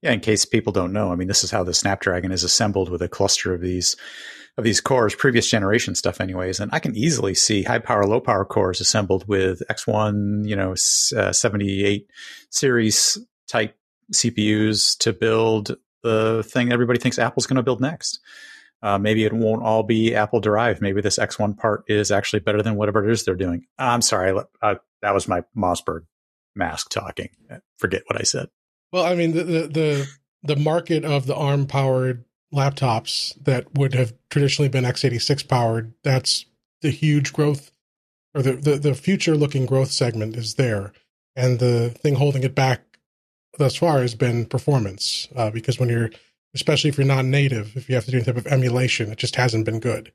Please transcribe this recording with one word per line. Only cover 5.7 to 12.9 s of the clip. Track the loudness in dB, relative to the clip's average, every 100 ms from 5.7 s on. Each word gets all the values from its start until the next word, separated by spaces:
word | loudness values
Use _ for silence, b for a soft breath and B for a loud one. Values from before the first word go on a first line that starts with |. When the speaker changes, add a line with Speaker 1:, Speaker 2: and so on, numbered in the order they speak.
| 2 0
Speaker 1:
stuff | -2 -4 -2
anyways. | -6 -4 -4 -4
And | -4
I | -4
can | -4 -2
easily | 0 0 0
see | 0 2 2
high | 2 -2
power, | 2 2
low | 2 2
power | 2 0
cores | 0 0 0 0
assembled | 0 0 2 0 0
with | 0 2 -2 -6
X | -6 -2
one, | 0 0 0 -2 -2
you | -2 -2
know, | -2
s-, | -2 0 0 0 0
uh, | 0
seventy-eight | 0 0 0 -2 0 0 0 -4 B B B B
series | -2 2 4 2